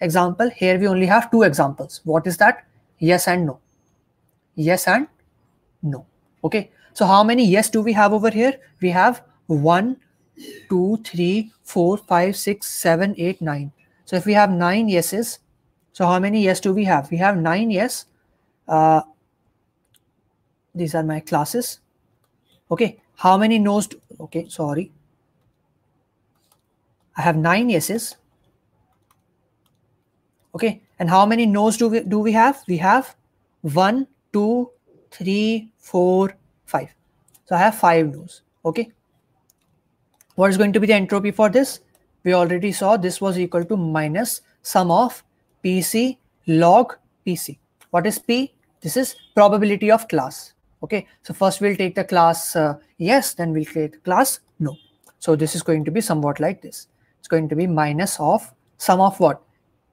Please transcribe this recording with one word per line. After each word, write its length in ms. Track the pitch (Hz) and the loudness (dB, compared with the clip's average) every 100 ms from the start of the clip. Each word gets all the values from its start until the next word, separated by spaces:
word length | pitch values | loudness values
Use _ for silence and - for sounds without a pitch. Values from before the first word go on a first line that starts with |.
example, 480 | 180 175 175 180 240 | -2 0 0 0 -4
here 280 | - 185 185 | -2 0 2
we 100 | 196 | 0
only 180 | 185 185 | 2 2
have 240 | 208 233 | 2 2
two 120 | 226 | 4
examples. 580 | 202 147 143 139 143 - | 4 2 -2 -4 -14 -12
What 220 | - 160 160 | -2 -2 -2
is 120 | 170 | 2
that? 260 | 208 254 - _ _ - | 2 2 -6 _ _ -4
Yes 300 | 160 180 185 | 0 2 2
and 180 | 180 160 | 0 -2
no. 140 | 127 _ _ _ _ _ _ _ _ _ - | -6 _ _ _ _ _ _ _ _ _ -4
Yes 300 | 156 180 - | 0 0 2
and 220 | 202 302 _ _ _ _ _ _ _ | 0 -2 _ _ _ _ _ _ _
no. 240 | 151 135 - _ _ _ | -10 -10 -12 _ _ _
Okay, 260 | 160 214 196 _ _ | -4 -4 -6 _ _
so 140 | - 196 | -2 4
how 180 | 196 | 6
many 220 | 214 240 233 | 4 4 4
yes 240 | 190 220 | 4 2
do 100 | 220 | 0
we 120 | 214 | 0
have 180 | 214 202 | 2 2
over 180 | 214 220 | 2 0
here? 240 | 214 247 269 _ - | 0 0 -2 _ -6
We 100 | 180 | -2
have 320 | 180 202 240 - _ - | 2 2 0 -8 _ -4
one, 500 | 156 147 175 220 262 _ _ _ _ - - - | 0 2 2 0 -6 _ _ _ _ -20 -18 -4
two, 320 | 185 185 220 | -2 0 -2
three, 480 | 226 170 175 202 220 _ | -6 -4 -2 -2 -4 _
four, 340 | - - 175 202 | -8 -2 0 0
five, 400 | - 175 180 196 | 0 0 0 -2
six, 300 | - 202 - | -6 -6 -8
seven, 480 | - 175 165 196 190 | -4 0 0 0 -2
eight, 240 | 175 190 | -4 -4
nine. 320 | 160 143 143 - _ _ | -6 -6 -8 -14 _ _
So 120 | - 185 | -8 -4
if 100 | 202 | 2
we 80 | |
have 160 | 208 208 | 4 4
nine 380 | 180 175 196 226 | 2 0 0 0
yeses, 500 | 180 165 190 226 - _ _ _ _ _ | 0 0 -4 -6 -10 _ _ _ _ _
so 120 | - | -2
how 140 | 175 180 | 0 0
many 240 | 196 214 | 0 0
yes 180 | 196 185 | 0 0
do 140 | 202 | 0
we 100 | 190 | 0
have? 260 | 202 160 143 | 2 0 0
We 60 | 170 | -2
have 200 | 190 196 | 0 0
nine 320 | 165 180 226 | 0 0 0
yes. 360 | 196 226 - - _ _ _ _ _ - | -2 -2 -6 -14 _ _ _ _ _ -2
Uh, 340 | 160 156 156 151 _ _ _ _ _ _ _ _ _ _ _ _ _ _ _ _ | 2 4 2 0 _ _ _ _ _ _ _ _ _ _ _ _ _ _ _ _
these 200 | 175 170 | -8 -4
are 80 | 165 | -4
my 180 | 156 156 | -4 -6
classes. 600 | 156 160 147 240 247 - _ _ _ _ _ _ _ _ - | -4 -4 -2 -4 -8 -10 _ _ _ _ _ _ _ _ -6
Okay, 300 | 170 226 - _ - | -2 -2 -4 _ -2
how 220 | 185 190 | 2 4
many 200 | 220 226 | 4 2
no's 280 | 202 208 196 | 2 0 -4
do, 140 | - _ - | -10 _ -20
okay, 260 | 156 165 165 | -12 -10 -10
sorry. 440 | - 151 143 180 _ _ _ _ _ _ _ _ _ _ _ _ _ _ _ _ _ _ _ _ _ _ - | -8 -6 -6 -8 _ _ _ _ _ _ _ _ _ _ _ _ _ _ _ _ _ _ _ _ _ _ -4
I 60 | |
have 140 | 156 160 | -2 0
nine 340 | 160 185 240 | 2 0 0
yeses. 460 | 185 - 214 - - _ _ _ _ _ _ _ _ _ _ _ _ _ _ _ _ _ _ _ _ _ _ _ | -2 -2 -6 -8 -16 _ _ _ _ _ _ _ _ _ _ _ _ _ _ _ _ _ _ _ _ _ _ _
Okay, 280 | 170 226 - _ - | -4 -4 -4 _ -6
and 100 | 175 | 0
how 160 | 185 | 2
many 220 | 208 226 233 | 2 2 2
no's 300 | 202 214 220 | 2 0 0
do 120 | 233 | 0
we, 120 | 226 | 0
do 180 | 185 208 | -2 -2
we 140 | 214 | 0
have? 300 | 220 240 277 - | 2 2 0 -4
We 100 | 175 | -2
have 380 | 180 240 262 - _ _ _ _ | 2 2 0 -12 _ _ _ _
one, 440 | 160 147 190 247 269 _ _ | -4 0 2 0 -4 _ _
two, 380 | 208 208 240 247 _ _ _ _ | -2 0 0 -4 _ _ _ _
three, 600 | - 180 202 214 226 220 _ | -10 -4 -2 0 -2 -6 _
four, 580 | - 185 180 185 190 - _ _ - | -6 0 2 2 0 -4 _ _ -8
five. 280 | 156 139 _ _ _ _ _ - | -6 -6 _ _ _ _ _ -4
So 100 | 175 | 0
I 20 | |
have 160 | 202 | 2
five 400 | 220 180 165 156 | 2 2 4 2
no's. 280 | 143 175 - _ _ | -4 -16 -20 _ _
Okay. 280 | 165 160 226 _ _ _ _ _ _ _ _ _ _ _ _ _ _ - | -6 -6 -6 _ _ _ _ _ _ _ _ _ _ _ _ _ _ 0
What 140 | 190 | 2
is 60 | 190 | 2
going 160 | 202 | 2
to 80 | 202 | 2
be 60 | 202 | 2
the 80 | |
entropy 380 | 214 190 202 202 | 2 2 -2 -2
for 160 | - 214 | 0 2
this? 320 | 220 277 - _ _ _ _ | 2 0 -4 _ _ _ _
We 120 | 180 | 0
already 360 | 180 175 180 202 | 2 2 -2 -4
saw 260 | 185 196 226 | -2 0 0
this 240 | 180 180 | 0 -4
was 180 | 196 180 | -4 -4
equal 260 | 180 175 | -4 -4
to 120 | 170 214 | -4 -4
minus 640 | 165 156 151 165 240 - _ _ | -2 -2 -4 -4 -6 -8 _ _
sum 280 | - 202 180 | -4 0 2
of 340 | 170 240 - _ _ _ _ | 2 0 -4 _ _ _ _
P 200 | 185 185 | -4 -2
C 360 | 165 220 254 254 _ _ - | -2 -2 -2 -4 _ _ -2
log 500 | 160 170 196 247 - _ _ | 4 6 6 4 -4 _ _
P 100 | - | -8
C. 240 | 175 - 139 _ _ _ | -8 -8 -16 _ _ _
What 160 | 175 180 | -4 -2
is 120 | 214 | -4
P? 360 | - 240 269 _ _ _ | -4 -4 -4 _ _ _
This 160 | 160 247 | -8 -6
is 200 | 262 - _ | -6 -8 _
probability 560 | - 208 208 208 202 208 | 4 4 4 0 0 2
of 160 | 220 220 | 2 0
class. 480 | 160 131 - - _ _ _ | -4 -4 -10 -20 _ _ _
Okay, 240 | 151 208 - _ | -8 -8 -8 _
so 120 | - | -16
first 260 | - 190 190 | -2 -2 0
we'll 160 | 202 196 | -2 -2
take 180 | 190 | -4
the 100 | 185 | -4
class, 520 | 185 180 165 165 - 170 | -2 4 4 2 -4 -2
uh, 220 | 151 147 _ - | -2 -2 _ -6
yes, 380 | 165 269 - | 0 2 0
then 180 | - 170 | -4 -4
we'll 120 | 156 | -4
take 280 | 151 165 151 | -4 -4 -6
the 60 | - | -6
class 420 | - 185 262 - _ - | -2 0 0 -2 _ -8
no. 180 | 151 156 _ _ _ _ | -8 -8 _ _ _ _
So 180 | - 156 | -2 0
this 180 | 156 | -2
is 80 | 175 | -4
going 220 | - 160 | -4 -2
to 60 | 151 | -2
be 100 | 170 | -4
somewhat 400 | 220 160 147 139 | -4 -2 -4 -4
like 220 | 151 202 | -4 -6
this. 260 | - - - _ _ _ | -12 -20 -20 _ _ _
It's 100 | - | -4
going 200 | 165 156 | -4 -2
to 60 | 151 | -4
be 100 | 180 | -2
minus 520 | 160 151 147 196 - | -2 -2 -2 -4 -4
of 340 | 151 214 - _ _ - | -2 -2 -4 _ _ -6
sum 220 | - 185 | 0 2
of 180 | 190 190 | 2 2
what? 220 | 170 135 _ _ _ _ _ | 0 0 _ _ _ _ _